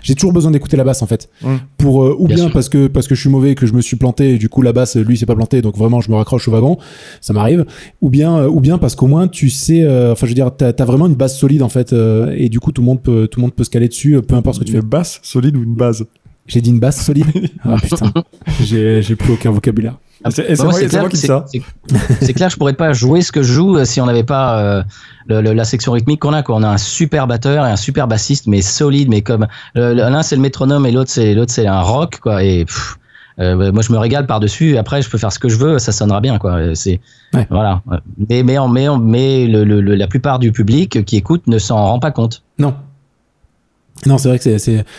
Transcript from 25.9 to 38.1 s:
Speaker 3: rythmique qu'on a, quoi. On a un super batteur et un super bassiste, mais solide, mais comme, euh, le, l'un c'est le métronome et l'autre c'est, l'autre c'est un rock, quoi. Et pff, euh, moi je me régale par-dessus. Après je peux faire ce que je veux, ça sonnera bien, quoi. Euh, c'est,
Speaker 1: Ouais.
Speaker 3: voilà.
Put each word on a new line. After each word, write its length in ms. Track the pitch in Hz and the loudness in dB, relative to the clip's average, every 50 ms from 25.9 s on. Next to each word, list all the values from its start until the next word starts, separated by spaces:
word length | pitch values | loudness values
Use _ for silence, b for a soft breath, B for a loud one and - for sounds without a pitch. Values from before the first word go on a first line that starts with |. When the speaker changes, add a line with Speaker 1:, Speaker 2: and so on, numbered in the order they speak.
Speaker 3:
rythmique 280 | 120 120 113 131 151 151 | -2 0 0 0 -2 0
qu'on 120 | - 143 151 | 0 -2 -2
a, 80 | 156 | -2
quoi. 140 | 139 - 117 | -2 -2 0
On 80 | 110 107 | 0 0
a 40 | 107 | 0
un 100 | 104 101 | 0 0
super 480 | - - - - 165 151 - 151 135 123 | -2 -4 -4 -2 -2 -2 0 -2 -2 -2
batteur 400 | 120 117 123 139 143 151 143 123 | -2 -2 0 0 0 0 0 0
et 20 | |
un 60 | 107 | -2
super 320 | 95 - - 139 151 139 120 | -2 -4 -4 -4 -2 -2 -2
bassiste, 400 | 113 107 - - 143 139 - 110 | -2 -2 -2 -2 -4 -2 0 0
mais 160 | 101 101 95 | 0 0 0
solide, 460 | 95 - - 156 147 139 139 143 131 | 0 -2 0 0 2 2 2 2 2
mais 120 | 113 104 | 2 0
comme, 220 | 104 - 123 110 110 110 B B B B B 120 | 0 0 0 -2 -2 -4 B B B B B -2
euh, 160 | 120 120 120 | 0 0 2
le, 160 | 123 120 120 | 2 2 2
l'un 140 | 131 147 160 | 0 0 -2
c'est 120 | - - | -2 0
le 60 | 135 | 0
métronome 460 | 135 139 131 - 135 131 143 143 139 127 | 0 0 -2 -2 0 0 2 2 2 2
et 40 | |
l'autre 200 | 117 127 131 131 | 2 0 0 -2
c'est, 240 | - - 117 107 104 | -2 0 0 2 2
l'autre 160 | 104 120 120 - | 2 0 0 0
c'est 140 | - 113 101 | -2 0 0
un 140 | 95 95 | 0 0
rock, 360 | 90 92 110 135 165 165 - - | 0 0 0 0 -2 -4 -6 -6
quoi. 240 | - 120 107 98 92 | -4 -2 -2 0 0
Et 220 | 98 92 87 82 | 2 2 0 0
pff, 320 | 80 - - - - - - b b b b b b b b | -2 -6 -8 -10 -12 -14 -18 b b b b b b b b
euh, 320 | 92 90 90 90 95 98 | -2 0 0 0 0 0
moi 120 | 95 107 110 | 2 0 0
je 80 | - | 0
me 80 | 117 110 | 0 0
régale 260 | 107 117 131 143 143 | 0 0 0 -2 -2
par-dessus. 500 | 123 117 107 107 104 - - 160 160 147 120 | -2 -2 -2 -2 -2 -2 0 0 2 2 2
Après 260 | 107 - - 143 135 | 0 -2 -2 -4 -4
je 60 | - | -2
peux 80 | - 110 | -4 -4
faire 120 | - 104 | -4 -4
ce 60 | - - | -4 -2
que 120 | - 123 | -2 -2
je 80 | 110 110 | 0 0
veux, 200 | 131 156 160 135 | 2 2 0 0
ça 140 | 110 - | 0 -2
sonnera 280 | 107 - 110 104 101 101 | -2 -2 0 0 0 0
bien, 200 | 110 135 123 101 | 0 0 -2 -2
quoi. 140 | 95 98 87 | -2 -2 -2
Euh, 180 | 87 80 82 80 | -2 -2 -2 -4
c'est, 260 | 82 - 95 90 90 b b b b b b b | -4 -2 -4 -4 -4 b b b b b b b
Speaker 1:
Ouais. 100 | 127 113 - | -2 -2 0
Speaker 3:
voilà. 320 | - 92 110 104 95 90 - - 87 82 - - | 0 0 0 0 -2 -2 -4 -6 -6 -6 -8 -8